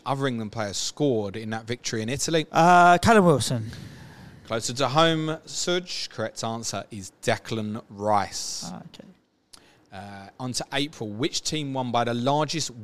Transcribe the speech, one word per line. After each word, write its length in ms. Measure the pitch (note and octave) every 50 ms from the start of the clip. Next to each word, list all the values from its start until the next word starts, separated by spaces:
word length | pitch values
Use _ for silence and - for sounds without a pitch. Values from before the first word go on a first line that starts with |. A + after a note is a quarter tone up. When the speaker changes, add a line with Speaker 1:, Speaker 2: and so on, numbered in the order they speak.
| - -
Speaker 1:
other 180 | C3+ C#3 C#3
England 260 | C3+ B2 A2+ A2+ G#2 -
player 200 | A#2 G#2+ G2+ F#2
scored 600 | - - - - - D3+ C#3+ B2 A2 G#2 G2 F#2+ A2
in 140 | A2+ A2
that 140 | A2+ A2+ A2+ A2
victory 340 | B2 A#2+ - - - A2+
in 80 | A2 A2
Italy? 380 | C3+ C#3+ - - D#3+ E3 D3+ -
Speaker 2:
Uh, 460 | - - E3 F3 F3+ F3 F3 F3 F3 F3
Callum 260 | - G#3 A#3 G#3+ F#3
Wilson. 440 | F3 D3+ B2 A2+ - C3+ A#2 A2 A2+ - - - - - - - - - - - - - - - -
Speaker 1:
Closer 260 | A2 A#2 - - B2
to 140 | B2 C#3 B2
home, 500 | C3 D#3 E3 E3 E3 D#3+ D#3 D#3 D#3 D#3+ -
Suj. 640 | - - - - - F3+ F3+ F3+ F3+ - - - -
Correct 340 | - - A2 - - - -
answer 400 | A2+ A2+ A#2 A2+ - - G2 - -
is 220 | - G#2 F#2 - _ _
Declan 640 | - - A2 G#2+ - - A#2 A2+ G#2+ G#2+ G#2 A2+ - -
Rice. 800 | A2 G2 G2+ G#2+ G#2 G2+ F#2+ - - - - - - - - - F3+
Speaker 2:
Ah, 80 | - - -
okay. 200 | _ - - - F#3 _ _ _ _ _ _ _ - - _ _ _ _ _ _ -
Speaker 1:
Uh, 360 | G2 G2 G2+ G2+ G2 G2 G2+ - -
on 120 | C3 B2+ A#2+
to 120 | - D#3 - -
April. 360 | C#3 C#3+ D3+ D#3 - A#2+ G#2+
Which 340 | G2+ G#2+ C3+ - - - -
team 300 | - - D#3 D3 C#3 C3+
won 160 | C3 B2+ B2
by 140 | A#2 A#2+ A#2+
the 100 | A#2 A#2
largest 560 | A#2+ A#2+ C3+ C#3+ D3+ D#3 C#3+ D3+ D#3+ C#3+ - A#2+ A#2+